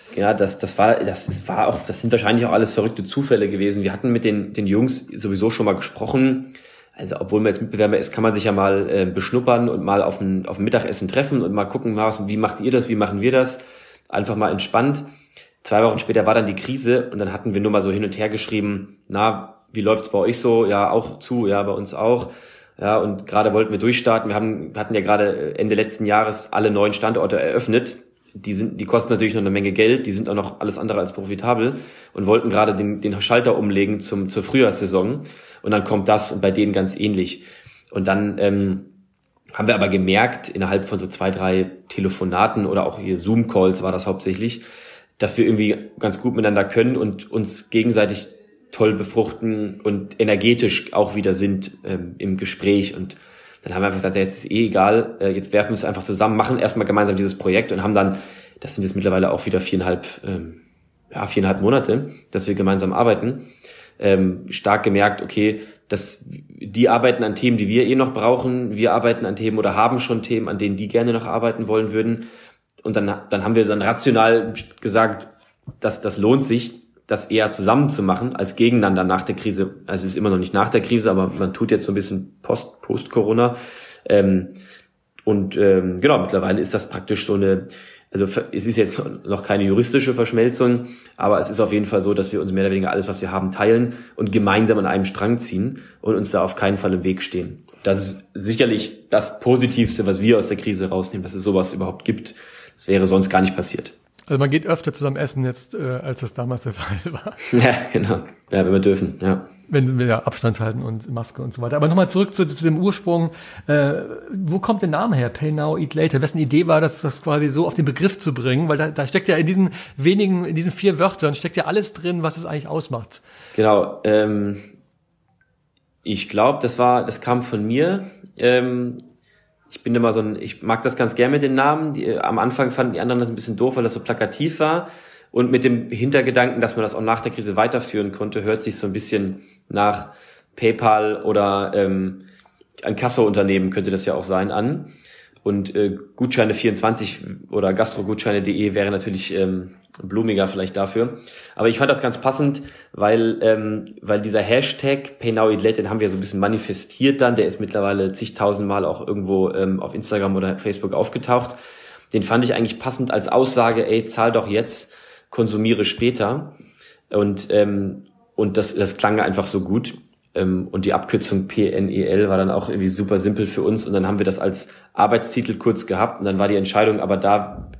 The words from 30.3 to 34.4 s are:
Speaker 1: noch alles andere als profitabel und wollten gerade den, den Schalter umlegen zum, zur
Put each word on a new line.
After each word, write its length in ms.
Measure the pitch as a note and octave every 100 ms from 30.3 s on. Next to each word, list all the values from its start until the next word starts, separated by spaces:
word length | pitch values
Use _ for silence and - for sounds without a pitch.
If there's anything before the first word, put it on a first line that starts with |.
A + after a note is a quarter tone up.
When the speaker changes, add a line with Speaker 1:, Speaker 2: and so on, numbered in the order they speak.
Speaker 1:
noch 260 | G2+ F#2 -
alles 200 | G#2+ F#2+
andere 200 | A2 G2+
als 140 | -
profitabel 640 | - F#2+ F#2+ A#2 A#2 A#2 C#3 - - -
und 120 | - G2
wollten 240 | A2+ A#2+
gerade 240 | G2+ G#2+
den, 260 | G2+ G#2 G#2
den 220 | G#2+ G2
Schalter 360 | - A#2+ B2 -
umlegen 400 | G#2 G2 G2+ G#2
zum, 280 | - G2+ F#2+
zur 140 | G#2